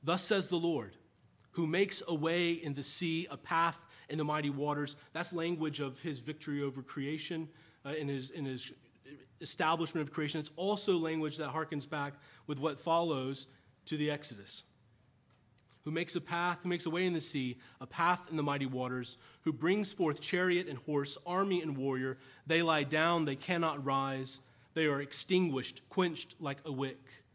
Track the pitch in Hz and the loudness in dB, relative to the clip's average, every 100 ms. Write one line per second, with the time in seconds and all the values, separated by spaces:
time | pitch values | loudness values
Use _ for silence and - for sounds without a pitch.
0 | 135 185 - 202 - 175 170 151 104 - | 2 2 4 2 2 0 2 0 -4 -12
1 | _ _ _ _ - - 165 165 196 - | _ _ _ _ -12 -2 0 2 2 0
2 | - 165 156 175 170 170 165 139 - - | -2 0 2 2 2 0 -2 -4 0 2
3 | 175 160 175 139 - 165 165 151 - - | 2 0 -2 -8 -2 2 2 0 -14 -20
4 | - 156 151 151 147 139 147 147 147 - | -6 -2 0 0 0 -2 -2 0 -2 -6
5 | - 160 170 175 165 175 156 143 139 127 | -10 -6 -4 -2 -2 0 -2 -2 -6 -6
6 | 170 135 120 151 - 143 143 131 131 - | -8 -6 -8 -10 -6 -4 -4 -6 -10 -6
7 | 139 156 - 165 156 - - _ 139 151 | -4 -4 -4 -6 -6 -12 -20 _ -8 -4
8 | 143 139 131 170 139 127 - - - _ | -2 -4 -6 -6 -6 -6 -8 -14 -20 _
9 | - - - - 147 - 160 160 160 160 | -20 -20 -20 -8 -4 2 2 4 2 -2
10 | 143 - 151 160 151 - 190 208 202 180 | -2 -2 -2 -2 -4 -2 0 2 4 4
11 | 160 160 151 135 147 143 151 151 135 151 | 4 0 -2 -2 -4 -2 -2 -4 -4 -4
12 | 143 143 - - - 143 151 139 - 165 | -4 -8 -20 -20 -8 0 0 0 4 4
13 | 170 139 131 135 - - _ _ - 151 | 4 2 -2 -6 -10 -18 _ _ -6 0
14 | 147 147 151 104 98 - - _ _ _ | 0 0 -6 -10 -10 -10 -10 _ _ _
15 | _ _ _ _ _ _ _ - 156 160 | _ _ _ _ _ _ _ -14 -6 -4
16 | 170 175 - 170 175 175 180 175 170 170 | -2 -4 -4 0 0 0 -2 -2 0 2
17 | 185 170 147 143 127 123 - - 127 - | 2 2 0 -2 -2 -6 -14 -18 -14 0
18 | 170 175 - 160 147 143 135 127 127 127 | 2 2 -2 -2 0 0 -2 -2 -4 -4
19 | 123 - - - - 135 160 202 202 - | -6 -10 -16 -4 -4 0 2 2 0 0
20 | 165 147 - 180 180 175 180 131 - 147 | 0 0 0 2 4 2 0 -8 -2 0
21 | 143 - - 180 202 180 160 139 135 131 | 0 -4 -2 0 2 2 0 -2 0 0
22 | 131 131 - - - 165 170 156 143 156 | -2 -6 -12 -20 2 4 6 4 4 4
23 | 160 170 151 139 - 170 165 143 139 135 | 4 4 2 -2 0 2 2 0 0 2
24 | 135 135 131 - - _ - - 156 139 | 0 -2 -6 -8 -12 _ -6 2 2 2
25 | 143 - - 185 180 131 120 - - - | 0 -2 4 4 4 2 -2 -10 -4 2
26 | 180 156 - - 156 143 160 135 135 - | 2 2 -10 -8 -6 -6 -4 -2 -2 -4
27 | - - _ | -18 -20 _